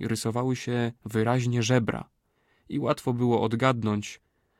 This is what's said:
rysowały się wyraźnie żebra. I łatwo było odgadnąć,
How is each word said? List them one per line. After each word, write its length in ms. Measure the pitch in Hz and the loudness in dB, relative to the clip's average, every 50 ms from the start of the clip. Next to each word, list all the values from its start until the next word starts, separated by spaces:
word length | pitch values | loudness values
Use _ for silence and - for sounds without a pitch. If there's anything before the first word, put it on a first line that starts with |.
rysowały 540 | 101 110 113 110 - 113 110 120 127 131 127 | -4 -4 -4 -2 -2 -2 -2 -2 0 -2 -2
się 360 | - - 120 120 120 117 117 117 _ - | -2 -4 -2 -2 0 -2 -2 -4 _ -10
wyraźnie 580 | 107 110 110 110 117 123 127 120 123 120 120 113 | -4 -2 0 2 2 2 2 0 0 0 0 2
żebra. 460 | 107 127 127 110 - - 57 - - _ _ _ _ _ _ _ _ _ _ _ - | 4 4 2 2 0 -2 -6 -8 -12 _ _ _ _ _ _ _ _ _ _ _ -8
I 100 | - 143 | -6 -4
łatwo 340 | 135 117 151 - - 135 120 | -2 -2 -2 -2 -2 -2 0
było 280 | 120 123 120 117 110 | 2 2 4 4 4
odgadnąć, 800 | 107 110 117 113 131 131 127 117 107 107 104 104 101 - - - _ _ _ _ _ _ _ _ | 2 2 0 2 2 2 2 2 0 0 0 -2 -4 -6 -12 -18 _ _ _ _ _ _ _ _